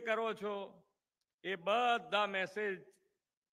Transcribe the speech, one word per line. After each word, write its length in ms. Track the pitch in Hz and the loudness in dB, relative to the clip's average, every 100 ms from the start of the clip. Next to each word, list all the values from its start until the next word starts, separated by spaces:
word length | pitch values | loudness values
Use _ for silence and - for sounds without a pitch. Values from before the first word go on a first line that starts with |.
કરો 260 | 233 220 226 | 2 0 0
છો, 220 | 208 202 202 196 - _ _ _ _ _ _ | -2 -4 -6 -8 -14 _ _ _ _ _ _
એ 100 | 175 190 | -6 -4
બધા 720 | 175 220 247 233 233 202 202 | 2 4 4 2 2 2 2
message 460 | 196 185 208 214 185 - - _ _ _ _ _ | 0 -2 -2 -2 -4 -8 -20 _ _ _ _ _